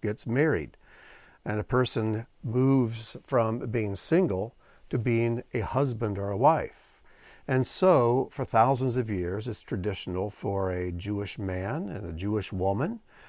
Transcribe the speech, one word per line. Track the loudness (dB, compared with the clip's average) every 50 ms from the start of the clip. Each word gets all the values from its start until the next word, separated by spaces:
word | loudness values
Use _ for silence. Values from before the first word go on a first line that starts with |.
gets | -4 -4 -4 -4 -4
married, | -2 0 2 2 2 2 0 -2 -6 -12 -20 _ -20 -20 -20 -20 -20 -20 -20 -20 -20 _ _ -6
and | -4 -4 -4
a | -2
person | 0 2 2 2 2 0 0 0 0 -2 -2 -6 -10 _ _ -6
moves | -2 0 2 4 4 4 4 2 2 -2 -6 -8 -10 -10 -12 -6
from | 0 2 2 2 2 0 -4 -4 -4
being | -2 -2 -2 -2 -2
single | -2 0 2 4 4 4 2 0 -2 -4 -6 -8 _ _ _ -20 -20 -10 -6
to | -4 -2
being | 0 2 2 2 2 2 0 -2 -4 _ -4
a | -4
husband | -4 -2 0 0 0 0 -2 -2 -4 -4 -4 -4
or | -4 -4
a | 0
wife. | 4 4 4 4 4 -2 -6 -10 -16 -20 -20 _ _ -20 -20 -20 -20 -20 -20 -20 -12 -4 0
And | 0 0 2
so, | 0 0 4 6 6 6 6 6 4 4 2 0 -2
for | -4 -8 -4
thousands | 2 4 6 6 6 4 2 0 0 0
of | -2 -2 -2
years, | -2 -2 -2 -2 -4 -4 -4 -6
it's | -6 -8
traditional | -6 -6 -6 -4 -2 -4 -4 -4 -6 -4 -4 -4 -4 -4
for | -6 -6 -6 -2 -2 0 0 -2
a | -2 -2 -4 -4
Jewish | -6 -6 -4 -4 -4 -4 -4 -6 -8 -6
man | -6 -4 -4 -4 -4 -4 -4 -6 -6 -6
and | -8 -8 -8
a | -8
Jewish | -8 -6 -4 -2 -2 -2 -2 -4
woman, | -4 -2 0 0 0 0 -2 -4 -4 -8 _ _ -20 -20 -20